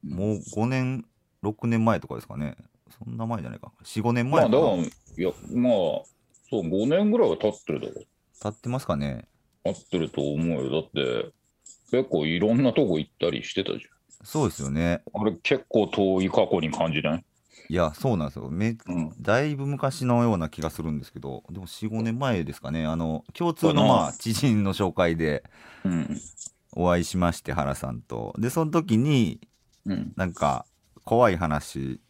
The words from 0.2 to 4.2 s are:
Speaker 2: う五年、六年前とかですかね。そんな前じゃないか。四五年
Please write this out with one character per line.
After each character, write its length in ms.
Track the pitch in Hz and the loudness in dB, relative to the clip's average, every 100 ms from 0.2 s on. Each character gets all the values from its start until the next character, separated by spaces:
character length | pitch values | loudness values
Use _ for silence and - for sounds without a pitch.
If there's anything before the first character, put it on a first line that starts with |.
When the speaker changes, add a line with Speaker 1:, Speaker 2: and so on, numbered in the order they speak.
| 101 107 | -2 -2
Speaker 2:
う 40 | - | -4
五 140 | - 117 | -2 -2
年、 360 | 131 127 131 - _ _ _ | 0 -2 -4 -10 _ _ _
六 260 | 101 107 117 | -6 -2 0
年 160 | 117 | 2
前 160 | 113 98 | 4 2
と 80 | - | -2
か 80 | 60 | -10
で 60 | |
す 80 | - | -10
か 80 | 69 | -8
ね。 180 | 73 - - _ _ - | -8 -8 -20 _ _ -18
そ 140 | 110 | -12
ん 60 | 117 | -8
な 80 | 113 | -6
前 160 | 117 | -6
じ 60 | 120 | -8
ゃ 20 | |
な 80 | - | -12
い 20 | |
か。 140 | - _ | -16 _
四 160 | - 117 | -10 -2
五 140 | 110 | 0
年 180 | 120 | 0